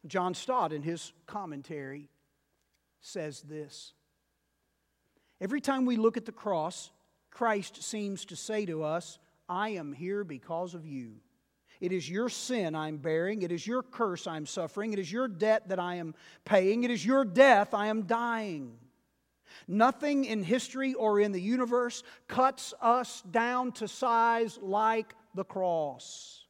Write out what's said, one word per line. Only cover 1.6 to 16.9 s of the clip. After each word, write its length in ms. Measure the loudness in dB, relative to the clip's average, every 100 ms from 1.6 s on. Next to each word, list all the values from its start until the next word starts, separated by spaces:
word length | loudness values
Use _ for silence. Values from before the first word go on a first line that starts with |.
| -10 -10 -10 -12 -16 _ _ _ _ _ _ _ _ _ -10
says 360 | -8 -8 -10
this, 500 | -12 -12 -12 -16 -20 _ _ _ _ _ _ _ _ _ _ _ _ _ _ _
"Every 220 | -4 -2
time 240 | 0 2
we 120 | 2 4
look 200 | 4 2
at 80 |
the 80 | -10
cross, 580 | -8 -2 -2 -2 -6 -16 _ _ _ _
Christ 540 | -2 0 0 -4 -12
seems 420 | -8 -6 -6 -6
to 100 | -10
say 300 | -12 -4 -2
to 180 | -2 -2
us, 360 | -2 -2 -6 -20 _ _ -6
'I 220 | -2 -2
am 220 | -4 -6
here 320 | -8 -6 -4
because 480 | -6 -10 -8 -6 -6
of 140 | -10 -10
you. 340 | -10 -12 -16 _ _ _ _ _ _
It 120 | -4
is 160 | -4 -4
your 220 | -2 -2
sin 440 | -4 -4 -2 -2
I'm 220 | -2 -6 -4
bearing. 460 | 0 0 0 -2
It 100 | -2
is 140 | -4 -2
your 160 | -4
curse 440 | -4 -2 -2 0 -6
I'm 200 | -8 -6
suffering. 480 | -6 -6 -4 -4
It 40 | -4
is 140 | -2
your 160 | -2 -2
debt 400 | 0 4 4 2
that 100 | -4
I 180 | -2 -6
am 180 | -8 -12 -20 -20 2
paying. 360 | 4 4 2
It 80 | 2